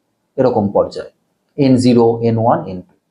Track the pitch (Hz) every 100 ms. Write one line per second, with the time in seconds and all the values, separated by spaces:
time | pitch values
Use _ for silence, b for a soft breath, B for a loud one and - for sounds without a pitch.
0 | _ _ _ - 127 110 101 101 85 -
1 | - _ _ _ _ - 135 127 117 120
2 | 117 117 117 113 113 160 95 90 - _
3 | _